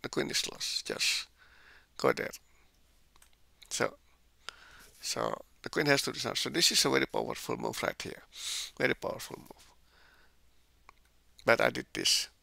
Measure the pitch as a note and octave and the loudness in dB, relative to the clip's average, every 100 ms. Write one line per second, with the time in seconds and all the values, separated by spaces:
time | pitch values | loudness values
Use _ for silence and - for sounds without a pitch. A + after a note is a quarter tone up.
0 | A#2+ - C#3 - - - - - - - | -2 -2 0 0 -2 -6 -4 -4 -4 -2
1 | - - - _ - - - - _ - | 0 0 -4 _ -20 -20 -20 -20 _ 0
2 | C3+ B2 - - _ - - _ _ _ | 2 2 -2 -8 _ -20 -20 _ _ _
3 | - - - _ - _ - - A#2+ - | -20 -20 -20 _ -20 _ -10 -2 -2 -4
4 | _ _ _ _ - - - - - - | _ _ _ _ -18 -18 -20 -20 -20 -12
5 | - - D#2+ - - _ - - D3+ C#3 | -6 -2 -2 -2 -10 _ -4 0 4 4
6 | - A#2 A#2+ - - C#3+ - - C#3+ F#2+ | 2 -4 -4 -2 -2 2 4 4 4 4
7 | C2 - - - - A#1 A1+ - - - | 2 -2 -2 -6 -4 -4 -4 -2 -4 -4
8 | - - - - - - - - C3+ - | -10 -12 -16 -12 -8 -6 -8 -2 0 0
9 | - - - - - - - - _ _ | -4 -6 -10 -14 -16 -20 -20 -20 _ _
10 | - - - _ _ - _ _ - _ | -20 -20 -20 _ _ -20 _ _ -20 _
11 | _ _ _ - - A#2 - - - - | _ _ _ -4 4 6 6 2 -6 -2
12 | - - - _ | 2 2 0 _